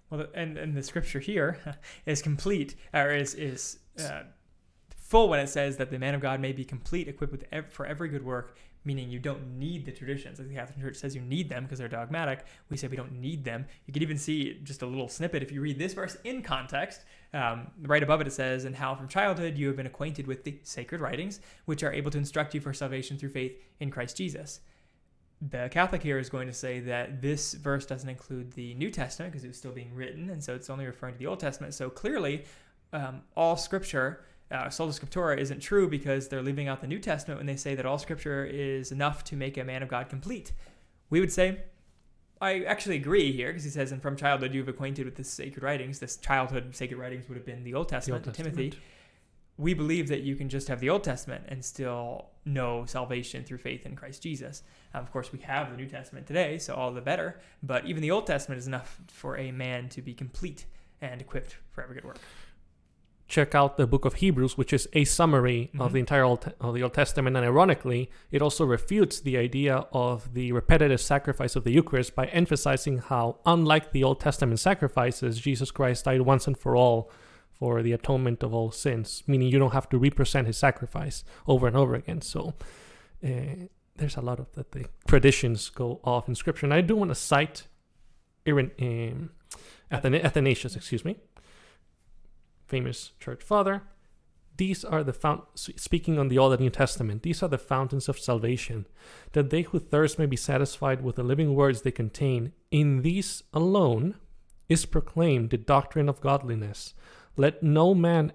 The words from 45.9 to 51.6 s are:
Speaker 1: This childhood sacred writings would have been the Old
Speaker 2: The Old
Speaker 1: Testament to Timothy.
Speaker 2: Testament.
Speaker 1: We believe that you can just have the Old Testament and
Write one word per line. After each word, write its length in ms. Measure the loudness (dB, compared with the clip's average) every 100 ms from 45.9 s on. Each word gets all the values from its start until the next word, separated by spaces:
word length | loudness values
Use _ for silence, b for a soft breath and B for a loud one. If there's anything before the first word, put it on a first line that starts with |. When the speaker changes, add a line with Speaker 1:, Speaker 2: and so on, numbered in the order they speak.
| -10
Speaker 1:
This 180 | -10 -8
childhood 580 | -2 0 0 -4 -8 -8
sacred 220 | -8 -8
writings 300 | -10 -12 -12
would 80 | -14
have 100 | -12
been 180 | -12
the 100 | -8
Old 140 | -6 -4
Speaker 2:
The 40 |
Old 100 | -4
Speaker 1:
Testament 220 | -4 -6
to 80 | -6
Timothy. 380 | -8 -6 -4 -6
Speaker 2:
Testament. 200 | -8 b b b b b _ _ -4
Speaker 1:
We 160 | -2
believe 360 | 0 0 0 0
that 140 | -4
you 120 | -4 -6
can 120 | -4
just 180 | -6 -4
have 120 | -2
the 100 | 0
Old 140 | 0
Testament 400 | -2 -6 -8 -12 -12
and 160 | -12